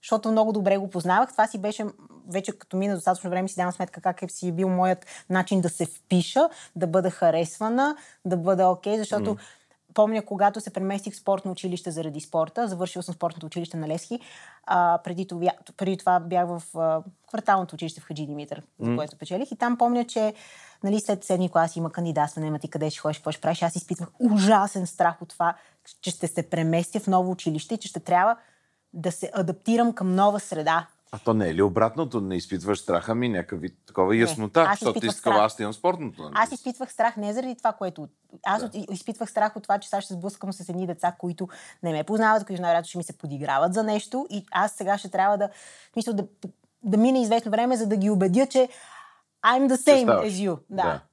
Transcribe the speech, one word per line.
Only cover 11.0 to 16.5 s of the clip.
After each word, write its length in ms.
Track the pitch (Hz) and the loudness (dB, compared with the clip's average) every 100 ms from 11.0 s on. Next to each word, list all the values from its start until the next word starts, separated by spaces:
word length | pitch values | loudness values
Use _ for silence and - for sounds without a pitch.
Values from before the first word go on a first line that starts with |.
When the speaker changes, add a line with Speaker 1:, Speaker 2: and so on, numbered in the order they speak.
| 196 | -6
Speaker 1:
в 40 | - | -8
спортно 340 | - 190 190 | -2 -2 -2
училище 400 | 180 190 175 - | -6 -6 -6 -6
заради 300 | 160 160 147 | -8 -8 -8
спорта, 460 | 156 165 160 - 233 | -6 -2 -2 -2 -4
завършила 360 | 180 180 - | -4 -6 -6
съм 100 | - 170 | -10 -4
спортното 300 | 170 165 156 | -6 -6 -10
училище 320 | 175 165 170 | -8 -8 -8
на 100 | 156 | -4
Левски, 320 | 165 - 240 - - - - | -6 -6 -10 -12 -20 -20 -20
а, 360 | - 185 175 170 | -2 2 4 2
преди 240 | 170 175 190 | -2 -8 -6
това, 240 | 175 175 - - - | -2 -2 -2 -10 -6
преди 200 | 190 190 | -4 -2
това 220 | - 180 | 2 0
бях 280 | 170 175 | 2 0
в, 160 | 175 | 0